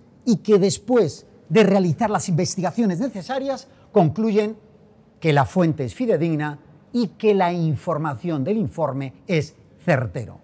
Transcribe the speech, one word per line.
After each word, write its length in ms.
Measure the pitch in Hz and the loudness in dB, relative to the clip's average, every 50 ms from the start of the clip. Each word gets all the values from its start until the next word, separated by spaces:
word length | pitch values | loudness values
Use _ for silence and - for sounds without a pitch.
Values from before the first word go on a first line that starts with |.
| _ _ _ _ - | _ _ _ _ -2
y 120 | - 226 - | 0 0 0
que 200 | - - 214 190 | 2 4 4 4
después 680 | 175 196 - - - - 254 240 202 143 - - - - - - _ - | 4 2 0 -2 -2 0 2 2 2 2 -2 -8 -16 -20 -20 -20 _ 0
de 140 | 156 220 214 | 4 4 6
realizar 480 | 185 196 202 185 175 143 - 240 214 | 6 4 2 2 2 0 0 0 0
las 180 | 214 190 - - | 0 -2 -2 0
investigaciones 720 | 175 151 185 - - - 175 180 - - 240 202 175 156 | 0 0 0 -2 -4 -4 -4 -4 -2 0 0 0 0 -2
necesarias 680 | 247 277 202 202 165 - 262 277 269 277 262 247 - - _ _ - _ - | -4 -6 -6 -8 -8 -6 -6 -6 -4 -6 -6 -8 -10 -18 _ _ -10 _ 2
concluyen 680 | 208 175 151 - - 220 226 196 208 214 214 220 - _ - _ - _ _ _ _ _ _ _ - | 4 4 4 2 0 0 0 2 2 0 0 -2 -10 _ -20 _ -20 _ _ _ _ _ _ _ -4
que 120 | - 160 147 | 0 2 2
la 140 | 143 135 | 2 2
fuente 400 | - - 185 180 165 147 - 139 | 2 2 0 2 2 0 -2 -4
es 80 | 117 - | -8 -6
fidedigna 640 | - 254 226 202 156 160 170 160 147 151 151 147 143 - - - - _ _ - | -4 -2 0 0 0 0 0 -2 -2 -4 -6 -8 -10 -16 -20 -20 -20 _ _ -4
y 160 | 240 240 - | -4 -4 -4
que 260 | - - - 214 214 | -4 -2 0 2 2
la 180 | 196 185 175 175 | 2 2 0 0
información 920 | 175 165 160 151 - - - 160 147 156 160 139 113 - 175 160 143 131 | 0 -2 -2 -2 -2 -4 -4 -4 -4 -4 -4 -6 -6 -6 -6 -4 -4 -2
del 140 | 175 208 226 | -2 -2 -2
informe 560 | 196 131 - - 160 139 127 135 139 131 - - _ | -2 -4 -4 -4 -4 -4 -4 -4 -8 -10 -12 -12 _
es 280 | - 190 160 139 - - _ - _ _ - - | -2 0 0 -2 -2 -8 _ -20 _ _ -8 -2
certero. 580 | - 160 123 120 104 - 143 107 - 92 - | 0 0 0 0 -2 -6 -10 -12 -12 -14 -20